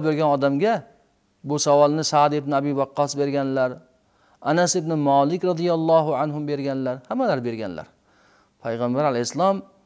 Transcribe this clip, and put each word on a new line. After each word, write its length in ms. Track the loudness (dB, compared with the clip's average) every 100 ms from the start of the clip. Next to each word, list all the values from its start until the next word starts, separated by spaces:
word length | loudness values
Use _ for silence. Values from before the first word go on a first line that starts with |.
bergan 240 | 4 0 2 2
odamga 380 | 2 2 0 0 -4 _ _ _ _ _
bu 120 | -6 -2
savolni 460 | 4 6 6 2
Sa'd 280 | 0 2 2
ibn 180 | 0 -2
Abi 180 | -2 0
Waqqos 420 | -2 -2 -2 -2 -2
berganlar, 520 | -2 -2 -2 0 -2 -4 _ _ _ _ _ _
Anas 300 | -2 0 2 0
ibn 160 | -2 0
Malik 440 | 2 4 2 0
radhiyallohu 640 | -2 -2 0 0 4 4 4
anhum 280 | -2 -2 -4 -6
berganlar, 480 | -4 -4 -4 -4 -6 -6
hammalar 320 | -4 -2 -2
berganlar. 420 | -4 -6 -8 -10 -14 _ _ _ _ _ _ _
Payg'ambar 420 | -8 -4 -2 0
alayhissalom, 520 | 0 0 -2 0 0 0 -6 _